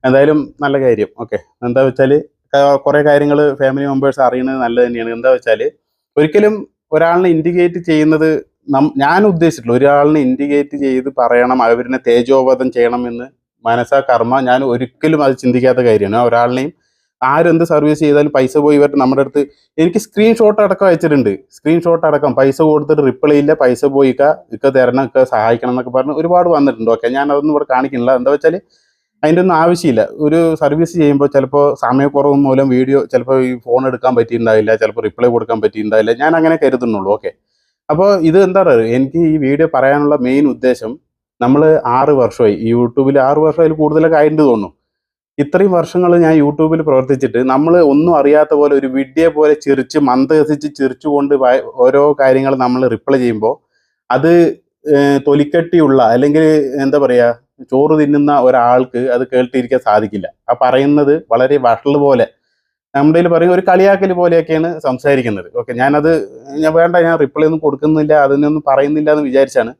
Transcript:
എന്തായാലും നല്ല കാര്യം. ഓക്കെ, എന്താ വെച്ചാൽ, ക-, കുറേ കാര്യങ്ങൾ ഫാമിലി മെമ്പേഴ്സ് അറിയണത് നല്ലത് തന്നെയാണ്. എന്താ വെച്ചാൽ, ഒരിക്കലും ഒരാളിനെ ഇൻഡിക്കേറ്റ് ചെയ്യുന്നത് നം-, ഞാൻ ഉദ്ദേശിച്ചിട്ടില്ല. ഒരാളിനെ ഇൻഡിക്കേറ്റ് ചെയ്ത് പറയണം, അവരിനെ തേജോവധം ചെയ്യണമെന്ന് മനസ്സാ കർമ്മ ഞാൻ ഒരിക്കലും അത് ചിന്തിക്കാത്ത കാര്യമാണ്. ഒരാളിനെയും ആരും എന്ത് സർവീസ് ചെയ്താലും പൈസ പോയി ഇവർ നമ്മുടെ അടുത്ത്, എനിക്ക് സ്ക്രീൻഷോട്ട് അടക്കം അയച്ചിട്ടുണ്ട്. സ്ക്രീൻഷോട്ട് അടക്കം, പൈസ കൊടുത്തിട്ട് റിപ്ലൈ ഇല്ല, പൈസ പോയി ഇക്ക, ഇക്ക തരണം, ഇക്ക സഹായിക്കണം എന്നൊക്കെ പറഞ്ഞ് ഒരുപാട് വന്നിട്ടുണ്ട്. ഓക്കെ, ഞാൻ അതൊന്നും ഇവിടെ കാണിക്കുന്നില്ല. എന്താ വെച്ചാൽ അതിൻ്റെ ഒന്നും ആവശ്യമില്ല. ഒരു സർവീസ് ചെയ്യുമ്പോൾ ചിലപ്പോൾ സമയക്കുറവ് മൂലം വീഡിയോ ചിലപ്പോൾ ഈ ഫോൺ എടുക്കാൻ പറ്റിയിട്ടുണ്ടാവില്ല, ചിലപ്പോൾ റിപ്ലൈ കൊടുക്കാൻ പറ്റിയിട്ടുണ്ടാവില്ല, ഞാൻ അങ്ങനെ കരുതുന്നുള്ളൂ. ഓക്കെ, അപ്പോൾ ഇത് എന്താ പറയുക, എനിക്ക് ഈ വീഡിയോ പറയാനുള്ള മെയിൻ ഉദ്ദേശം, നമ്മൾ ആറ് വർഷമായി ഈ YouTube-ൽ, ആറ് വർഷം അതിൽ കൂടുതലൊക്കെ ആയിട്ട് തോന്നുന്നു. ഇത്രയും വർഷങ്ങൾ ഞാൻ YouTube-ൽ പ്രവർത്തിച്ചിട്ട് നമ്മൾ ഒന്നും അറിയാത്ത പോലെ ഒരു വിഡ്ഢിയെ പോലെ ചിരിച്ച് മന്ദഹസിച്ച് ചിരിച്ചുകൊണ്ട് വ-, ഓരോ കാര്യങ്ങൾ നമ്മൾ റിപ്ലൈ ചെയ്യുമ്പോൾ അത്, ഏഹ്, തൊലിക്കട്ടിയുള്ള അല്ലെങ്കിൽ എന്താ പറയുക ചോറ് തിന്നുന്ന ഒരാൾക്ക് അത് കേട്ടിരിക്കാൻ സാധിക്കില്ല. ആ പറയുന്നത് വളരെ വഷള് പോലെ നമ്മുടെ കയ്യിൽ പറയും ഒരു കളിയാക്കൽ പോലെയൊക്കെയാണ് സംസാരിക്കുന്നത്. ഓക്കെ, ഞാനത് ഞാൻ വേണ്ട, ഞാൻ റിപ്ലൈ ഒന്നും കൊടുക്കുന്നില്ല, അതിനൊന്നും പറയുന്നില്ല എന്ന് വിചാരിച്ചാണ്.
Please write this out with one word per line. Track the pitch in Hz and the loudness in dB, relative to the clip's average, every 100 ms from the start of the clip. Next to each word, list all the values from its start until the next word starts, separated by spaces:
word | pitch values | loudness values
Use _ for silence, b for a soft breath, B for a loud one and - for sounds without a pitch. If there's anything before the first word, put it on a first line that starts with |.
| 131 | 2
എന്തായാലും | 135 143 151 139 - 143 | 2 2 0 -4 -8 -4
നല്ല | 139 131 | -2 0
കാര്യം. | 110 104 - 120 | -2 -4 -8 -10
ഓക്കെ, | 104 _ _ 120 | -10 _ _ -4
എന്താ | 127 135 | 0 0
വെച്ചാൽ, | 131 135 147 151 _ _ | 0 0 0 -2 _ _
ക-, | 139 143 139 147 | 0 2 0 0
കുറേ | 147 147 | 0 2
കാര്യങ്ങൾ | 147 147 147 147 139 | 2 2 0 0 0
ഫാമിലി | 135 135 139 | -4 -2 -4
മെമ്പേഴ്സ് | 135 139 131 127 | -2 -2 0 -2
അറിയണത് | 127 131 135 120 | 0 -6 -4 -4
നല്ലത് | 120 123 | 0 -2
തന്നെയാണ്. | 120 113 117 | -2 -8 -4
എന്താ | 127 127 | 0 0
വെച്ചാൽ, | 117 107 135 _ _ _ _ - | 0 -2 -4 _ _ _ _ -2
ഒരിക്കലും | 156 151 208 214 - _ _ 156 | 0 2 0 -2 -12 _ _ 0
ഒരാളിനെ | 165 175 185 160 | 0 2 2 0
ഇൻഡിക്കേറ്റ് | 160 175 175 175 170 | 0 0 -2 -2 -2
ചെയ്യുന്നത് | 156 151 156 156 156 - _ - | 0 2 0 0 -2 -8 _ -4
നം-, | 139 151 135 | 0 0 0
ഞാൻ | 143 175 208 | 0 2 0
ഉദ്ദേശിച്ചിട്ടില്ല. | 170 165 156 117 123 | 2 -2 -2 -4 0
ഒരാളിനെ | 139 143 147 156 127 | 2 2 2 0 0
ഇൻഡിക്കേറ്റ് | 131 143 147 143 143 | -2 -2 -2 -2 -4
ചെയ്ത് | 139 127 131 135 | -4 -4 -4 -4
പറയണം, | 120 120 123 127 117 | 0 2 0 0 0
അവരിനെ | 117 120 127 - | 0 -2 -4 0
തേജോവധം | 120 123 135 131 127 131 123 | 0 2 2 2 0 -2 -2
ചെയ്യണമെന്ന് | 120 123 120 120 127 _ _ _ 113 | -2 -2 -8 -10 -16 _ _ _ -4
മനസ്സാ | 120 120 139 135 | -2 0 -2 0
കർമ്മ | 120 117 135 135 | -2 0 -2 0
ഞാൻ | 127 135 | 0 0
ഒരിക്കലും | 120 127 _ 156 156 143 | -4 -6 _ -2 0 0
അത് | 131 | -2
ചിന്തിക്കാത്ത | 127 123 127 127 120 | -2 0 0 2 2
കാര്യമാണ്. | 107 98 113 123 | 2 0 0 0
ഒരാളിനെയും | 117 120 127 139 - _ _ _ _ 127 | 0 0 -2 -8 -12 _ _ _ _ -2
ആരും | 147 170 | 0 2
എന്ത് | 165 170 | 0 0
സർവീസ് | 151 147 151 156 | 0 0 0 2
ചെയ്താലും | 147 147 143 | 2 2 0
പൈസ | 131 151 147 | 0 0 2
പോയി | 147 | 2
ഇവർ | 143 143 | 2 0
നമ്മുടെ | 127 135 | 0 0
അടുത്ത്, | 135 147 143 b b - | -2 -4 -6 b b -2
എനിക്ക് | 165 208 - | -2 -2 -6
സ്ക്രീൻഷോട്ട് | - 220 226 214 214 202 | 0 0 2 2 2 -2
അടക്കം | 190 196 | 0 0
അയച്ചിട്ടുണ്ട്. | 165 160 143 110 95 _ - | 0 0 0 0 -4 _ -8
സ്ക്രീൻഷോട്ട് | 147 165 170 165 156 | -2 0 0 0 0
അടക്കം, | 147 147 127 | 0 -2 -2
പൈസ | 139 135 156 | -2 0 0
കൊടുത്തിട്ട് | 151 151 151 135 | 0 0 0 0
റിപ്ലൈ | 127 147 147 | 0 0 2
ഇല്ല, | 143 156 | 2 0
പൈസ | 131 123 143 139 | 0 0 0 2
പോയി | 135 123 | 0 2
ഇക്ക, | 143 - _ 113 | 0 0 _ -4
ഇക്ക | 139 135 | 0 2
തരണം, | 123 127 139 | 0 0 -2
ഇക്ക | 131 131 | 0 0
സഹായിക്കണം | 120 110 120 123 123 | 0 0 -2 -2 -6
എന്നൊക്കെ | 123 127 | -4 -4
പറഞ്ഞ് | 135 147 | -4 -4
ഒരുപാട് | 165 175 175 156 | 0 0 2 2
വന്നിട്ടുണ്ട്. | 139 113 113 113 | 0 -2 -2 -2
ഓക്കെ, | 117 135 | -2 -4
ഞാൻ | 143 143 | -2 -2
അതൊന്നും | 147 147 | 0 -2
ഇവിടെ | 147 127 | -2 -2
കാണിക്കുന്നില്ല. | 135 131 120 127 | -2 -4 -2 0
എന്താ | 127 147 | 0 0
വെച്ചാൽ | 160 180 _ _ _ _ _ _ | -2 -4 _ _ _ _ _ _
അതിൻ്റെ | 151 170 | 0 2
ഒന്നും | 185 160 | 2 2
ആവശ്യമില്ല. | 170 175 165 113 101 - 151 | 0 0 -2 0 -2 -2 -2
ഒരു | 165 165 156 | 0 0 0
സർവീസ് | 143 151 165 170 | -2 0 -2 0
ചെയ്യുമ്പോൾ | 147 139 143 139 | 0 2 0 0
ചിലപ്പോൾ | 135 143 143 - | 0 0 0 0
സമയക്കുറവ് | 120 131 139 143 143 139 139 | -2 0 0 0 0 0 2
മൂലം | 131 135 127 | 0 0 0
വീഡിയോ | 131 139 - | 0 0 0
ചിലപ്പോൾ | 127 123 135 127 | -4 0 -2 -2
ഈ | 123 123 | -6 -2
ഫോൺ | 123 131 | -2 -2
എടുക്കാൻ | 127 127 123 | -2 -2 0
പറ്റിയിട്ടുണ്ടാവില്ല, | 117 117 113 110 107 110 | -2 -2 0 0 2 0
ചിലപ്പോൾ | 110 113 107 | -2 -4 -8
റിപ്ലൈ | - 123 120 | -2 0 0
കൊടുക്കാൻ | 113 113 | -2 -4
പറ്റിയിട്ടുണ്ടാവില്ല, | 104 110 107 110 110 117 | -4 -4 -2 0 0 0
ഞാൻ | 151 165 | 0 0
അങ്ങനെ | 160 160 | 0 0
കരുതുന്നുള്ളൂ. | 139 127 120 107 95 107 | 0 -2 -4 -4 -2 -4
ഓക്കെ, | 92 _ _ _ _ _ - | -6 _ _ _ _ _ -6
അപ്പോൾ | 151 196 196 160 | -2 0 0 2
ഇത് | 170 185 | 2 2
എന്താ | 185 180 | 2 2
പറയുക, | 120 113 123 | 2 2 -2
എനിക്ക് | 135 165 165 | -2 0 0
ഈ | 156 135 | 0 -2
വീഡിയോ | 143 160 135 | 0 0 0
പറയാനുള്ള | 135 143 147 147 123 | 0 0 0 0 0
മെയിൻ | 135 147 | 0 0
ഉദ്ദേശം, | 117 127 120 110 139 _ _ _ _ | 0 -2 -2 -8 -14 _ _ _ _
നമ്മൾ | 120 139 156 156 120 127 | 0 2 2 2 0 0
ആറ് | 143 139 | 0 2
വർഷമായി | 117 - 113 101 113 | 0 0 0 0 -2
ഈ | 120 | 0
YouTube-ൽ, | 120 123 135 143 131 | 0 0 0 2 2
ആറ് | 147 156 | 2 0
വർഷം | 147 | 2
അതിൽ | 160 156 | 0 0
കൂടുതലൊക്കെ | 151 156 165 156 | 0 0 2 2
ആയിട്ട് | 151 156 | 2 2
തോന്നുന്നു. | 147 113 95 _ _ _ _ _ _ - | 2 0 -4 _ _ _ _ _ _ -8
ഇത്രയും | 143 180 196 180 | -4 0 0 0
വർഷങ്ങൾ | 160 180 175 170 165 | -2 -2 2 2 4
ഞാൻ | 160 | 2
YouTube-ൽ | 143 147 160 165 156 | 2 0 -2 0 0
പ്രവർത്തിച്ചിട്ട് | 131 131 131 131 117 127 | 0 0 -2 -2 -2 0
നമ്മൾ | 131 160 175 156 | 0 2 2 4
ഒന്നും | 143 170 160 | 2 2 2
അറിയാത്ത | 143 151 151 147 | 2 2 2 0
പോലെ | 147 139 | 2 0
ഒരു | 135 131 | -2 -6
വിഡ്ഢിയെ | 135 143 165 151 | -4 0 0 2
പോലെ | 151 147 139 | 0 0 0
ചിരിച്ച് | 135 127 156 139 | -2 -2 -2 0
മന്ദഹസിച്ച് | 127 135 156 151 147 151 147 | 0 2 0 0 -4 -6 -4
ചിരിച്ചുകൊണ്ട് | 135 127 151 143 139 139 | -6 -4 -4 -2 0 0
വ-, | 127 127 - - 127 | 2 0 -2 0 2
ഓരോ | 139 147 143 | 4 0 2
കാര്യങ്ങൾ | 135 131 135 135 | 2 2 0 -2
നമ്മൾ | 123 127 127 113 | -2 0 -2 -2
റിപ്ലൈ | - 135 | -2 0
ചെയ്യുമ്പോൾ | 123 110 110 139 _ _ _ _ _ 127 | 0 -2 -4 -6 _ _ _ _ _ 0
അത്, | 160 170 170 - _ _ 151 143 | 2 4 2 -2 _ _ -2 2
ഏഹ്, | 139 139 139 | 2 0 0
തൊലിക്കട്ടിയുള്ള | 143 147 175 165 175 147 135 113 | 0 0 -2 0 0 2 2 2
അല്ലെങ്കിൽ | 120 143 151 156 156 139 139 135 | 2 2 2 2 2 -2 -4 -2
എന്താ | 143 135 | 0 0
പറയുക | 123 120 117 _ _ 131 | 2 0 -2 _ _ -4
ചോറ് | 131 151 156 | 0 2 2
തിന്നുന്ന | 143 143 147 143 127 | 2 0 2 2 2
ഒരാൾക്ക് | 127 120 127 127 120 127 123 | 2 2 2 0 -4 -4 -4
അത് | 127 | -2
കേട്ടിരിക്കാൻ | 127 127 131 120 127 113 | -2 -2 -4 -2 -4 0
സാധിക്കില്ല. | 107 107 101 87 _ - | 0 0 -8 -10 _ -8
ആ | 120 | -2
പറയുന്നത് | 127 127 139 147 139 156 - | 0 2 2 2 2 0 -2
വളരെ | 117 131 143 123 | 0 0 0 0
വഷള് | 113 139 147 143 | -2 -2 0 2
പോലെ | 135 - _ _ _ _ _ _ 139 | 2 -2 _ _ _ _ _ _ 0
നമ്മുടെ | 147 165 | 2 2
കയ്യിൽ | 175 | 2
പറയും | 170 170 180 | 2 2 0
ഒരു | 185 | 2
കളിയാക്കൽ | 185 196 196 190 180 | 2 4 2 -2 0
പോലെയൊക്കെയാണ് | 175 165 160 160 165 160 147 | 0 0 0 -2 -2 -4 -6
സംസാരിക്കുന്നത്. | 127 147 135 120 98 87 120 | -4 0 0 -2 -6 -8 -10
ഓക്കെ, | 117 120 | -8 -4
ഞാനത് | 135 151 160 160 - - 139 143 | 0 0 0 -2 -4 -16 -14 -4
ഞാൻ | 156 165 | 0 2
വേണ്ട, | 170 175 165 | 2 2 0
ഞാൻ | 165 | 0
റിപ്ലൈ | 139 151 156 | -2 0 0
ഒന്നും | 160 151 | 0 -2
കൊടുക്കുന്നില്ല, | 139 151 156 151 151 139 | -2 -2 0 2 2 2
അതിനൊന്നും | 139 147 156 147 | 0 0 -2 0
പറയുന്നില്ല | 135 143 151 151 151 | 0 0 -2 0 0
എന്ന് | 143 | 0
വിചാരിച്ചാണ്. | 131 135 131 113 | 0 0 -2 -4